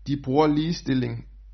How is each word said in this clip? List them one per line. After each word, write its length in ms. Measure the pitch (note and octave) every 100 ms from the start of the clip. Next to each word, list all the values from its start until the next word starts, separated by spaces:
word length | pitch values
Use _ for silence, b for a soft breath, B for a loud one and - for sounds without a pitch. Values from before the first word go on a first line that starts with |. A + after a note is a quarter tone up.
| -
de 80 | C#3+
bruger 220 | C3+ C3+ D#3
ligestilling, 680 | D3 D#3+ E3+ - C3 A#2+ A#2 - - -